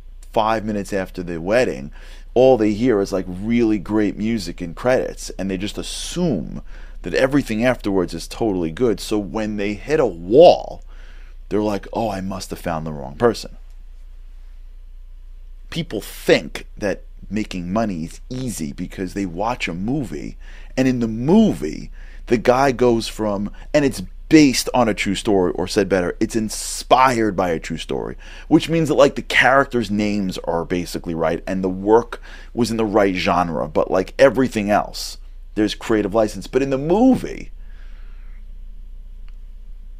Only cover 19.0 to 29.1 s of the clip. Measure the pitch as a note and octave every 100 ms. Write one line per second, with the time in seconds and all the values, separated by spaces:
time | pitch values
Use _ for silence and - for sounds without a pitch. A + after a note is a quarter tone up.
19 | F2+ G2+ G2 E2 A2 B2 - E2+ G#2 D3
20 | G#2+ D2 A1 - - - - - C3 B2+
21 | A2+ A2 C3 G#3 G#3+ D#2+ D#2 - - -
22 | - - - A#2 B2 B2 C#3 A#2 B2 A#2
23 | - - G#2+ G2+ G#2 - - D3+ C#3+ -
24 | F#2 - - D#3 C#3+ A#2 - B2 A2+ G2+
25 | G2+ F#2 - G2 F2 - F2+ - F#2+ F#2+
26 | F2 - A2 A#2 A2 - - - - B2+
27 | C3 A#2 A2 F2+ F2+ E2 - D#2+ - C2+
28 | A1 - - - - D#3+ D3+ E3 D3+ D3
29 | C#3+